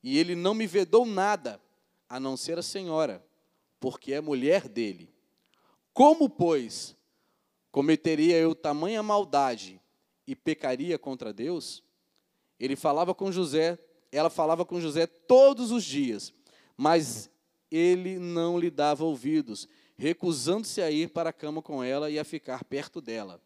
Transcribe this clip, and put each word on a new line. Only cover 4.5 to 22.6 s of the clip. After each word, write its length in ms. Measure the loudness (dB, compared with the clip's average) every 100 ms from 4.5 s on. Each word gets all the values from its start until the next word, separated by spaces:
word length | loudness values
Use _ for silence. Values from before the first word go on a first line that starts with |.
| 2 0
dele. 460 | -6 -6 -6 -18 _ _ _ _ _ _ _ _
Como, 360 | 6 6 8 2
pois, 680 | 2 2 2 -2 -12 -14 _ _ _ _ _ _ _ _
cometeria 640 | 0 2 2 2 2 4 6
eu 160 | 4 0
tamanha 480 | -4 -2 -2 -4
maldade 760 | 0 0 2 0 0 -2 -12 -20 _ _ _ _ -14
e 100 | -8
pecaria 640 | -4 -4 -4 -4 -4 -6
contra 340 | -6 -10 -10
Deus?" 520 | -8 -8 -8 -10 -16 _ _ _ _ _ _ _ _
Ele 160 | -6 -2
falava 380 | 0 0 0
com 180 | -2 -4
José, 460 | -2 -2 0 0 -2 _ _ _
ela 180 | -2 0
falava 360 | 0 0 0 -2
com 140 | -4
José 260 | -2 0 -2
todos 640 | _ 6 10 10 6 -2
os 120 | -2
dias, 500 | -2 -4 -2 -4 -10 _ _ _ _ -2
mas 540 | 2 2 2 -10 -14 _ _ _ _
ele 480 | 0 2 2 -2 -8
não 420 | -6 -2 -2 0
lhe 100 | -2
dava 340 | 0 0 2
ouvidos, 640 | -2 -2 0 0 -2 -10 -14 _ _ -6
recusando-se 840 | -4 -2 -4 -2 -2 -2 -4 -4
a 80 | -2
ir 180 | -2 -2
para 200 | -4 -6
a 40 |
cama 280 | -6 -10 -10
com 220 | -10 -8
ela 260 | -4 -4 -4
e 80 | -6
a 60 |
ficar 400 | -8 -10 -10 -12